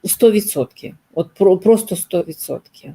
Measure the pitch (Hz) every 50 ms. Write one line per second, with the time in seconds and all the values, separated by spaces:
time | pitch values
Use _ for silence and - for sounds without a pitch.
0 | - - - - 247 226 208 208 202 208 - 147 123 - _ - - 156 - _
1 | _ _ _ 165 170 - _ _ 196 196 190 185 - 220 226 214 220 - 190 170
2 | - _ - 175 - - 156 - - - 135 120 _ _ _ _ - 139